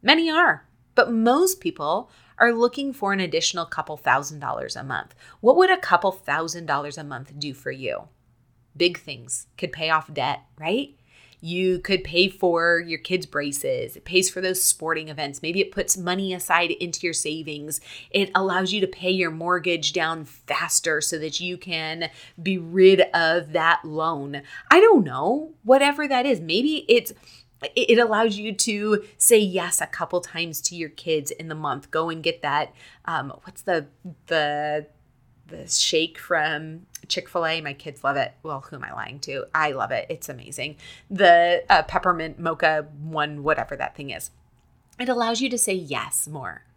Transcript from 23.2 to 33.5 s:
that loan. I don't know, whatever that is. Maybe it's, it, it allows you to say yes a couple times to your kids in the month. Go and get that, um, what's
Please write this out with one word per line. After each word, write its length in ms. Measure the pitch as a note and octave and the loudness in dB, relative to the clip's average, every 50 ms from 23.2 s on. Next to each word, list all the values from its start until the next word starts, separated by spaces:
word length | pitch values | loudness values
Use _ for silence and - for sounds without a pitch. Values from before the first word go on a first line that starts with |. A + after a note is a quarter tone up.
| E3+ D#3+ D#3+ F3 E3 D3+ D#3 | 2 2 2 0 -2 -2 -2
that 300 | E3+ D#3 E3 E3 - - | 2 4 4 4 4 0
loan. 600 | D#3 D3+ D#3 D#3 E3 E3 C#3+ C#3 C#3+ C#3+ C#3 C#3 - - - - - | -6 -4 -2 -2 -2 -2 -4 -8 -8 -10 -10 -12 -12 -18 -18 2 6
I 100 | - F4 | 8 8
don't 240 | G#4 A4+ G#4 C#4+ F#3 | 10 10 8 8 6
know, 500 | C#3+ B2 C3 C#3+ F#3 A#3+ D4 D#4 - - _ _ | 4 -2 -2 0 0 0 -2 -4 -8 -16 _ _
whatever 440 | G#3+ B3+ C#4 C#4 C#4+ C#4+ C#4+ D4+ C#4+ | 6 6 6 6 4 2 0 -2 0
that 200 | C4+ B3 B3 C#4+ | 0 0 2 2
is. 120 | B3+ F3 | 0 0
Maybe 460 | E3 D#3+ D#3+ G3+ B3 D4+ D#4 D4 - - | 0 -2 0 0 2 0 -2 -2 4 4
it's, 220 | - A#3+ - - - _ _ - - - _ _ _ _ - - - | 4 4 4 0 -16 _ _ -20 -20 -20 _ _ _ _ -12 -6 -2
it, 140 | - B3 - | -2 4 4
it 80 | A#3 A3 | 6 6
allows 400 | A#3+ A3+ G#3+ G#3 A3+ A3+ G3+ G3+ | 6 4 2 2 2 2 0 -2
you 160 | G#3 A3 G3+ | -6 -8 -4
to 500 | G3 - - G#3+ G#3 G#3 G#3+ G#3+ G#3 G#3 - - _ | -4 -2 -2 -2 -2 0 0 0 0 -2 -8 -6 _
say 220 | - - A#3 G#3+ | 4 6 6 6
yes 420 | G#3+ F#3+ F3+ F#3 E3+ F3 - - | 4 4 0 -4 -4 -2 -4 -4
a 60 | D#3+ - | -4 -4
couple 340 | - - E3+ - - F3+ | -6 -8 -8 -4 -4 -6
times 400 | F3 - - E3 E3+ E3+ D#3+ - | -6 -6 -8 -8 -8 -6 -8 -6
to 140 | - - F3+ | -8 -8 -6
your 140 | E3+ E3 D3+ | -6 -10 -10
kids 420 | D3 - - E3+ D#3+ D3+ C#3+ C#3 | -10 -12 -4 -2 -2 -2 -2 -6
in 160 | - - D#3+ E3 | -10 -10 -10 -10
the 80 | D#3 | -10
month. 340 | D#3 D#3 D3 C3 C#3+ C#3+ _ | -8 -6 -6 -6 -6 -8 _
Go 220 | - D#3+ E3 E3+ | -2 -2 -2 -2
and 100 | E3 E3 | -4 -4
get 220 | D#3 E3 E3 - - | -4 -4 -4 -2 -4
that, 280 | D3 C#3 D3 D3+ - _ _ - - - _ _ | -2 -2 -2 -2 -4 _ _ -20 -20 -20 _ _
um, 280 | - E3 D#3 C3+ C#3 - - _ | -6 -6 -4 -6 -6 -12 -16 _
what's 180 | - | -20